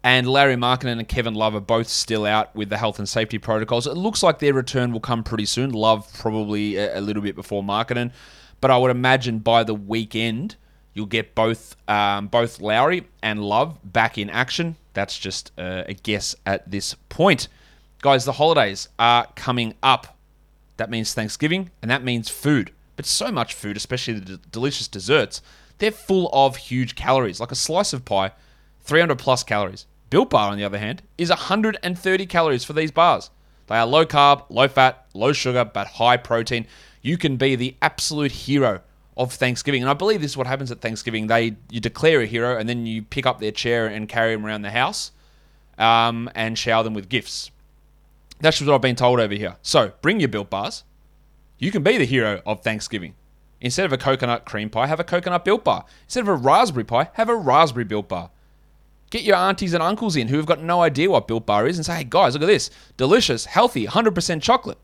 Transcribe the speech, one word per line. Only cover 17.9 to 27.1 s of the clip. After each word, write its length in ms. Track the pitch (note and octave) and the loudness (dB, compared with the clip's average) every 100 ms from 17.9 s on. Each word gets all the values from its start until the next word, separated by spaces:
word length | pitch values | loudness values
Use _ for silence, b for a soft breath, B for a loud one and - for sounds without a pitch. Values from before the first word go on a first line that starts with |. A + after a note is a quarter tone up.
| _ | _
Guys, 240 | C#3 C3+ | 2 4
the 80 | B2 | 2
holidays 560 | B2 D#3 D#3 G#2 G2 - - | 0 4 4 2 -2 -12 0
are 280 | A#2 A#2+ A2+ - | 4 4 2 -8
coming 380 | - B2 A2+ - | -4 -2 -4 -2
up. 340 | C3+ B2 - _ _ _ _ _ _ - | 0 0 -2 _ _ _ _ _ _ -8
That 140 | A2+ | -4
means 220 | A2+ G#2+ | -4 -4
Thanksgiving, 580 | - G#2+ - D3+ F3+ F#3 _ | -4 -6 -2 -2 -2 -6 _
and 80 | A2+ | -4
that 140 | C3 | -2
means 240 | B2+ A#2+ A2 | -2 -4 -4
food. 420 | - C#3+ C#3+ F2+ _ _ | -4 2 2 0 _ _
But 100 | - | -12
so 280 | - - A3 | -6 -4 -2
much 220 | E3+ A2+ | -4 -6
food, 220 | - G#2 G#2 | -6 -10 -10
especially 380 | - B2 - | -6 -6 -6
the 220 | A2 F#2+ F#2 | -8 -10 -18
d-, 60 | - | -12
delicious 340 | A2+ C3 - - | -4 -4 -4 -10
desserts, 560 | G#2 F#2 D3 A2+ - b b b b | -10 2 2 2 -6 b b b b
they're 120 | G#3+ | -4
full 400 | G#3+ - F#3+ F3 | -4 0 0 2
of 240 | C#3 C#3 B2 | 4 2 2
huge 380 | - B2+ B2 | -6 -4 -4
calories. 460 | - B2+ | -4 0